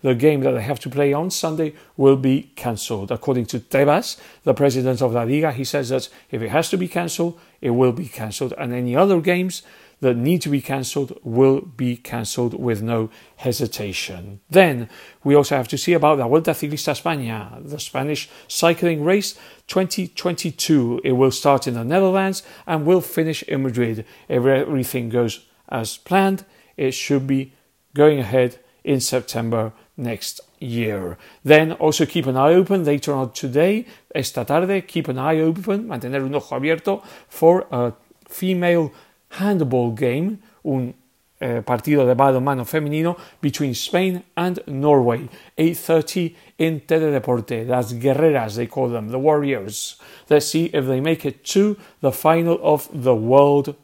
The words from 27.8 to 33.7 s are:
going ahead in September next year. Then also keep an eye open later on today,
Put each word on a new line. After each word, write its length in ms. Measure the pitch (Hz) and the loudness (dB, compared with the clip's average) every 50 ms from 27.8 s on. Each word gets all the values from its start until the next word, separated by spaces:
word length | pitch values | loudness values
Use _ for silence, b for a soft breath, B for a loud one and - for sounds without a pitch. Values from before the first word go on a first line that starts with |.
| _ _ _ | _ _ _
going 240 | 147 147 151 151 139 | 6 6 6 6 4
ahead 400 | 123 98 117 131 123 123 - - b b b b b | -2 0 2 2 2 2 -2 -8 b b b b b
in 160 | - 139 131 | -2 -2 0
September 720 | 120 - - 131 - - - 117 117 113 117 113 110 110 b b b b b | 0 -2 -2 -2 -4 -4 -6 -4 -4 -2 -2 -2 -2 -4 b b b b b
next 460 | - 131 117 113 101 - - - - - _ _ _ | -8 -8 -6 -6 -8 -10 -12 -12 -14 -20 _ _ _
year. 580 | - 127 117 117 117 107 104 98 92 87 82 B B B B B | -10 -6 -4 -2 -2 -2 -4 -4 -6 -8 -10 B B B B B
Then 300 | _ 131 151 151 160 160 | _ 4 4 4 4 -2
also 320 | 165 - 160 156 147 - 165 | -2 0 0 0 2 2 -2
keep 220 | - - 175 139 | 0 0 -2 -2
an 100 | 131 127 | -2 0
eye 160 | 131 135 151 | 2 4 6
open 320 | 170 185 190 180 196 190 165 | 6 4 4 2 0 0 0
later 300 | 147 147 143 - - 143 | 0 -2 -2 -2 -4 -4
on 180 | 135 131 120 | -2 -4 -6
today, 540 | - - - 131 120 143 160 185 | -8 -8 -8 -4 0 0 2 2